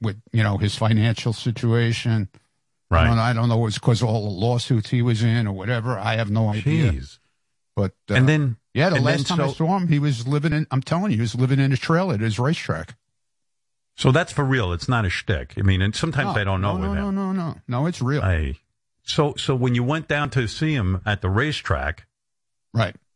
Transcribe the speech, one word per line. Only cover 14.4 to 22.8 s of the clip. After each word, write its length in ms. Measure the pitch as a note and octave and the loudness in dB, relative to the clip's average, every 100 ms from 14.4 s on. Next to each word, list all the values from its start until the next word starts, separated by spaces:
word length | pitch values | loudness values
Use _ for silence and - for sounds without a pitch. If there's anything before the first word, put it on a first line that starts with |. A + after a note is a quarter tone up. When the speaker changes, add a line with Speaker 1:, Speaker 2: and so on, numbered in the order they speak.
Speaker 2:
real. 280 | C3+ C3 F#2 | 0 0 0
It's 160 | F2 - | -2 -2
not 160 | A#2+ G2 | 0 0
a 40 | |
shtick. 440 | - - E2 B1+ - | -2 -4 -4 -4 -2
I 60 | |
mean, 180 | G2 F#2 | 2 2
and 120 | G2 - | 2 -2
sometimes 380 | E3 D3 C#3+ | -4 -2 -2
Speaker 1:
No, 60 | G#2+ | 0
Speaker 2:
I 40 | |
don't 160 | G2 F#2+ | 0 0
know 160 | G2 F#2 | 0 -2
Speaker 1:
no, 120 | F#2+ | -2
Speaker 2:
with 80 | G2 | -2
Speaker 1:
no, 100 | G#3 | -2
Speaker 2:
him. 60 | |
Speaker 1:
no, 180 | G3 F#3+ | -2 -2
no, 160 | F#3+ E3 | -4 -4
no. 60 | - - | -8 -6
No, 180 | A#2+ D#3+ | -2 -2
it's 140 | F3 | -2
real. 200 | B2 D3 | -2 0
Speaker 2:
I, 360 | F#2+ E2 C#2+ C2+ _ _ _ _ | 0 0 -2 -6 _ _ _ _
so, 300 | - - D3 - | -4 0 0 0
so 160 | - | -2
when 200 | C3 B2+ | 0 2
you 80 | A#2+ | 0
went 220 | B2 D#3+ - | 0 -2 -2
down 220 | D3 D3 | -2 -2
to 160 | C3 A2 | -2 -2
see 280 | - D#3+ | -2 -2
him 260 | D3 F#2 F#2 G#2+ | 0 0 0 -2
at 160 | G2+ | -2
the 80 | F#2 | 0
racetrack, 760 | G2 D3+ C#3+ - D2 C#2 - - _ _ _ _ _ _ | 0 0 -2 -4 -2 -4 -6 -12 _ _ _ _ _ _
Speaker 1:
Right. 200 | A2+ | -2